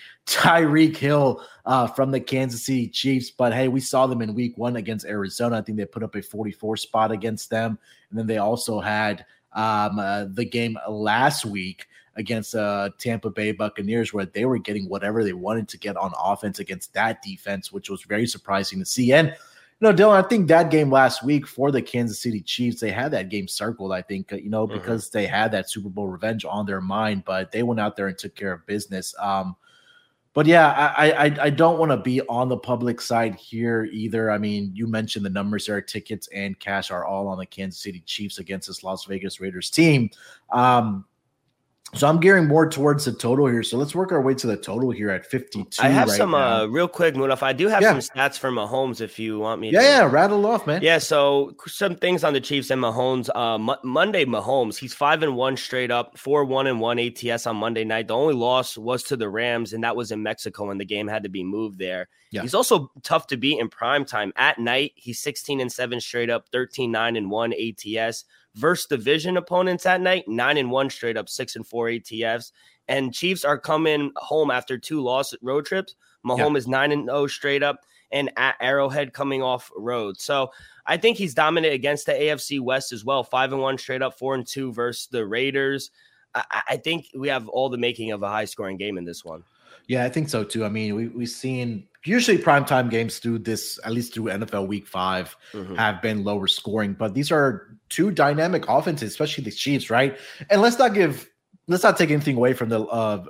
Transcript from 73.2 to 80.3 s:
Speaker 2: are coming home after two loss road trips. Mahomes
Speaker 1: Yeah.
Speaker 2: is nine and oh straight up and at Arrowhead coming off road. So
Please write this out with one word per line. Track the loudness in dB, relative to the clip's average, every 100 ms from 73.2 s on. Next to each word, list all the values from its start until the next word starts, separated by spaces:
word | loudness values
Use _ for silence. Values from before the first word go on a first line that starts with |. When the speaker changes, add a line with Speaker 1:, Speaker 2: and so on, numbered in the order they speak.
| -2 -2 0
Speaker 2:
are | -2
coming | 0 0 2 0 -2 -6
home | -2 0 2
after | 0 -2 -8
two | -6 -4
loss | 0 0 -2 -6
road | -4 -4
trips. | -2 -4 -4 -12 _ _
Mahomes | -2 2 2
Speaker 1:
Yeah. | 2
Speaker 2:
is | 0
nine | 2 2
and | 2 0
oh | -2 -2
straight | -2 -2 0
up | 0 -2 _ _ -8
and | -4 -2 0
at | 0 2
Arrowhead | 0 2 0 -2 -6
coming | -4 -4 -2
off | -2 -4 -6
road. | -12 -6 -4 -4 -8
So | -4